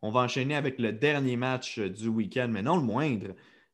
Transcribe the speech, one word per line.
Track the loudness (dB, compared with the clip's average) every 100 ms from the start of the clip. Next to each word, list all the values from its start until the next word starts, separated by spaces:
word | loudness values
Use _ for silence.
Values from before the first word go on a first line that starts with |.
on | 0
va | 2
enchaîner | 2 0 0
avec | 0 -2 0
le | -2
dernier | 2 2 2 2 0
match, | 0 -2 -4 -4
euh, | -4
du | -2 -2
week-end, | 0 0 0 0
mais | 0
non | 2 2
le |
moindre. | 2 0 0 -2 -4 -12 -18 -20 _